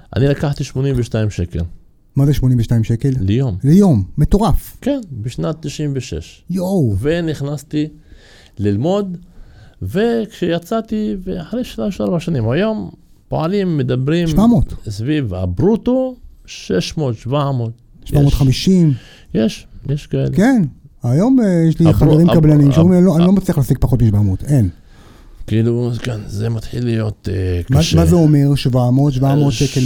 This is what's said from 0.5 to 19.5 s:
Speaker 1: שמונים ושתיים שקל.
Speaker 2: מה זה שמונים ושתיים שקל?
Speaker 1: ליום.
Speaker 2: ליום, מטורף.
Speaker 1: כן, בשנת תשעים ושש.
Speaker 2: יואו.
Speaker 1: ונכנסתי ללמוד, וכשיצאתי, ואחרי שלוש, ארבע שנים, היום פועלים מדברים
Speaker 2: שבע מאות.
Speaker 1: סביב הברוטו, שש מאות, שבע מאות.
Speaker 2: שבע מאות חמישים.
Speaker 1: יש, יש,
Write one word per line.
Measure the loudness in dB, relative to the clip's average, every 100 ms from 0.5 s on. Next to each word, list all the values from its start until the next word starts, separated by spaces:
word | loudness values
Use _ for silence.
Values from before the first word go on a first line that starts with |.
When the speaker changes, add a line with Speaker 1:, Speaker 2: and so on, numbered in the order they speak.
| -4
Speaker 1:
שמונים | -6 -4 -2 -2
ושתיים | -2 -2 -2
שקל. | -4 -6 -6 -8 -12 -20 _ _ 0
Speaker 2:
מה | 2
זה |
שמונים | 2 2 0
ושתיים | 0 0
שקל? | 0 -2 -2 -2
Speaker 1:
ליום. | -2 0 -2 -2
Speaker 2:
ליום, | 2 4 4 2 0 -2
מטורף. | 2 2 2 -2 -6 -8
Speaker 1:
כן, | -4 -4 -6
בשנת | -12 -10 -6 -6 -6
תשעים | -10 -6 -6
ושש. | -6 -8 -10 -12 -18 -8
Speaker 2:
יואו. | -4 -2 0 0 0
Speaker 1:
ונכנסתי | -2 -2 -2 -4 -6 -8 -6 -6 -6 -8 -20 -20 -20 -20 _ -4
ללמוד, | -2 0 0 -2 -4 -10 -16 -20 -20 -20 -20 _
וכשיצאתי, | -6 -2 0 -2 -6 -6 -4 -4 -4 -6 -4 -6 -4 -6
ואחרי | -8 -10 -8 -8
שלוש, | -8 -6 -6 -4
ארבע | -2 -2
שנים, | -2 -2 0
היום | 0 -2 -4 -10 -16 _ _ _
פועלים | -4 -2 -2 0 -2
מדברים | -2 -2 0 0 0
Speaker 2:
שבע | 2 4
מאות. | 4 0 -6 -12
Speaker 1:
סביב | -8 -4 -2 -2
הברוטו, | -4 -4 0 0 0 0 -2 -2 -8 -20 -20 -20
שש | -16 -6 -4 -4 -4
מאות, | -6 -6
שבע | -4 -4 -2
מאות. | -4 -6 -10 _ -20
Speaker 2:
שבע | -2 2
מאות | 2
חמישים. | 4 2 2 2 4 2
Speaker 1:
יש, | 0 -6 -20 -6
יש, | -2 -2